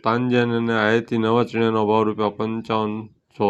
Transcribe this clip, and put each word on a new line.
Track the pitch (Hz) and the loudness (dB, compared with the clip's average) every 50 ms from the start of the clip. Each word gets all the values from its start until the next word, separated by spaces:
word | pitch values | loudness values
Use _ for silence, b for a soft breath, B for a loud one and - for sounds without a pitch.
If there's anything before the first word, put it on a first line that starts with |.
| - | -2
તાંજાનિયા | 117 113 120 127 123 123 123 120 120 117 117 117 | -2 0 0 0 0 0 0 0 0 0 -2 -2
અને | 117 117 | 0 0
આયાતી | 113 107 107 113 117 113 - 117 113 110 | 0 2 2 2 2 0 -2 -2 0 0
નવા | 110 113 120 120 | 2 2 2 2
ચણાનો | 120 - 113 113 113 110 110 107 | 0 0 0 0 2 2 2 2
ભાવ | 104 107 110 110 | 2 2 2 2
રૂપિયા | 107 107 107 107 104 101 - | 0 0 -2 -2 -4 -2 -4
પંચાવનસો | 110 110 113 113 110 - 113 110 107 104 107 110 110 110 - _ _ _ _ - 110 101 | -4 -4 -4 -6 -4 -2 -2 -2 -2 -2 -4 -8 -10 -14 -18 _ _ _ _ 0 2 2